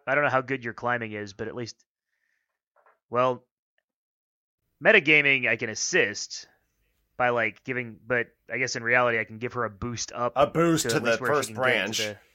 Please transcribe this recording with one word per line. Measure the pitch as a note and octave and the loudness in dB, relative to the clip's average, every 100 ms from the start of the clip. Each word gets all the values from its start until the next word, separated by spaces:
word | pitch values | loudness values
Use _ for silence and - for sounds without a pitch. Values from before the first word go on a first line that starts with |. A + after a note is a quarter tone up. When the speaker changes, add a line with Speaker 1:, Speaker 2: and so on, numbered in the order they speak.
| - | -2
Speaker 1:
I | |
don't | C#3 | 0
know | D3 | 2
how | B2+ | 0
good | B2+ C3+ | -2 -6
your | A#2 G#2 | -6 -6
climbing | A#2+ A#2+ A2 | -4 -4 -4
is, | G#2 G#2 | -8 -10
but | G2 A2 | -10 -10
at | F2+ | -8
least, | A2+ - _ _ _ _ _ _ _ _ _ _ _ _ - | -10 -12 _ _ _ _ _ _ _ _ _ _ _ _ -6
well, | A#2+ B2+ B2 _ _ _ _ _ _ _ _ _ _ _ _ _ - E3 | 0 0 -2 _ _ _ _ _ _ _ _ _ _ _ _ _ 0 4
metagaming, | A3 D3 D3+ C#3+ C3+ B2 | 6 6 4 6 2 0
I | A#2 | -2
can | A#2 | -4
assist | G#2+ - E3+ G#2+ G#2 - - - _ _ _ _ _ _ - | -6 -2 2 0 -2 -10 -14 -16 _ _ _ _ _ _ 0
by, | B2 | 2
like, | A#2+ A2 G2+ | 2 0 -4
giving, | - B2 A#2+ G#2+ A2+ | -8 -6 -6 -10 -4
but | B2 A#2 _ - | -2 -2 _ -10
I | A#2+ | -6
guess | B2+ B2+ | -4 -4
in | |
reality | A#2 B2 B2 A2+ | 2 4 4 0
I | |
can | A2 A2 | -4 -6
give | A#2+ | -8
her | B2 A2 | -4 -6
a | |
boost | G2 A#2+ A#2 - | -4 -8 -6 -8
up | - A#2+ B2+ | -4 -2 2
Speaker 2:
A | D3 | 2
boost | D#3 E3+ D#3+ | 2 2 2
Speaker 1:
to | B2 | 2
Speaker 2:
to | A2+ | 0
Speaker 1:
at | |
least | A#2 A2 | 2 0
Speaker 2:
the | |
Speaker 1:
where | B2 | 2
she | D3 | 0
Speaker 2:
first | A2+ | -2
Speaker 1:
can | A2+ | -2
get | |
Speaker 2:
branch. | B2+ A#2 F#2+ A2 | 2 2 0 -2
Speaker 1:
to | |
the | G#2+ G2+ _ | -4 -6 _